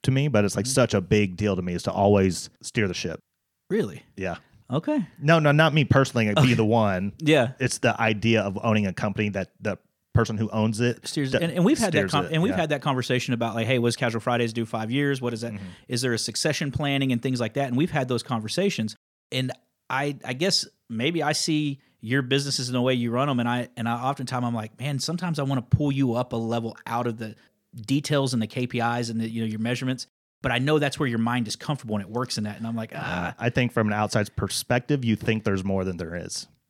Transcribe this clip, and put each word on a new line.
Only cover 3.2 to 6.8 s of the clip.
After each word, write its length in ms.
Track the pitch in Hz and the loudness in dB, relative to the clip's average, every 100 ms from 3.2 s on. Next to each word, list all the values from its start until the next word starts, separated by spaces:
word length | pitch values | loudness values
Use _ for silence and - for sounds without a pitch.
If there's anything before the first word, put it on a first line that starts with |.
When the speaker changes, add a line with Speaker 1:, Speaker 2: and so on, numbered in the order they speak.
| _ _ _ _ - | _ _ _ _ -6
Speaker 2:
Really? 320 | 208 117 - - | -4 -4 -8 -16
Speaker 1:
Yeah. 220 | - 92 82 - _ - | -8 -8 -8 -12 _ -6
Speaker 2:
Okay. 360 | 135 277 302 170 - | -4 -2 -2 -4 -2
Speaker 1:
No, 200 | 151 165 | 4 6
no, 140 | 151 | 6
not 200 | 147 160 | 6 6
me 120 | 156 | 4
personally, 420 | 123 139 131 120 107 | 4 4 4 2 2
like, 100 | 101 | 4
be 60 | |
Speaker 2:
Okay. 120 | 127 | 4
Speaker 1:
the 100 | 117 110 | 4 4
one. 460 | 117 | 4